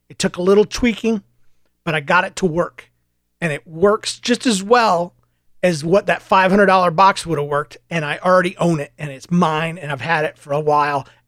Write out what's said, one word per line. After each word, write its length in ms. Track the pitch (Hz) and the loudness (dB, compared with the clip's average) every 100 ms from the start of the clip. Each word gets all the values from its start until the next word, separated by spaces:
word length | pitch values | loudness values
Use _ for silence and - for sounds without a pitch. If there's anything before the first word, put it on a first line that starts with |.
| - | -18
it 100 | 143 | -6
took 180 | 190 - | -6 -2
a 60 | |
little 220 | 185 202 | 2 4
tweaking, 580 | 202 - 240 202 226 220 - _ _ _ _ _ | 2 0 -2 -2 -2 -4 -6 _ _ _ _ _
but 100 | 165 | -6
I 60 | 156 | -4
got 240 | 139 175 | 0 0
it 100 | 190 - | 0 -2
to 100 | 190 | -4
work. 440 | 160 - - - _ _ _ _ - | -2 -4 -8 -20 _ _ _ _ -8
And 120 | 165 | -6
it 120 | 143 - | -6 -10
works 520 | 160 202 214 - - | -2 0 0 -4 -8
just 280 | - 240 262 | -4 -2 0
as 160 | 196 | -2
well 520 | 196 240 220 170 175 _ _ _ _ _ | 2 2 4 0 -2 _ _ _ _ _
as 220 | 180 156 | -2 -2
what 220 | 160 196 196 | 0 0 2
that 160 | 175 | -2
five 280 | - 190 185 | 0 2 4
hundred 160 | 202 196 | 4 4
dollar 240 | 190 180 | 4 2
box 360 | 160 196 190 165 | 4 2 2 -4
would 120 | 147 | -6
have 100 | 147 | -4
worked. 280 | 143 151 - - | -4 -6 -12 -10
And 140 | 170 | -6
I 140 | 147 160 | -6 -4
already 380 | 180 185 180 - | 2 2 2 -2
own 240 | 170 160 | -2 -2
it, 120 | 147 - | -6 -12
and 140 | 151 | -14
it's 200 | 135 - | -14 -4
mine, 460 | 175 165 156 165 175 | 0 2 0 -4 -8
and 120 | 147 | -10
I've 100 | 139 | -8
had 240 | 139 160 | -4 -2
it 140 | 151 - | -2 -6
for 140 | 151 | -6
a 80 | 143 | -4
while, 460 | 151 147 147 143 139 _ | 0 2 2 -2 -6 _